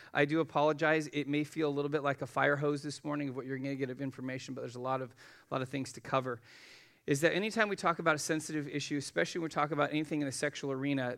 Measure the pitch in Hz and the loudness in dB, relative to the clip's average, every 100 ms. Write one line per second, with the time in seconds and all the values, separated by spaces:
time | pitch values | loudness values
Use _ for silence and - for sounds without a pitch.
0 | - - 147 160 147 147 151 147 156 156 | -4 2 2 2 2 4 4 4 4 2
1 | 151 147 139 147 147 156 151 143 143 147 | 2 -2 0 0 -2 0 0 0 0 0
2 | 139 135 131 139 139 143 147 147 147 - | 0 -2 -2 2 4 4 2 0 -4 -8
3 | 151 147 139 127 131 131 139 135 131 127 | -4 -4 -4 -6 -6 -4 -4 -2 -4 -4
4 | 135 131 127 131 - 127 123 123 127 131 | -6 -6 -6 -6 -8 -8 -8 -6 -2 -2
5 | 127 - - - _ 135 131 139 131 - | -4 -12 -20 -20 _ -4 -2 -4 -6 -8
6 | - 135 127 120 - - - - - _ | 0 0 0 -4 -10 -20 -20 -20 -20 _
7 | - 139 160 170 214 220 208 196 175 170 | 0 4 4 4 0 2 2 2 0 2
8 | 165 151 - 156 151 151 143 147 - 147 | 2 2 2 -2 -2 -4 -2 -4 -2 -2
9 | - 170 170 180 165 - 147 151 143 151 | -2 0 0 0 -2 0 0 2 2 2
10 | 156 151 143 127 147 - 139 135 139 139 | -2 -2 -2 -2 -4 -2 -4 -2 0 0
11 | 123 | 0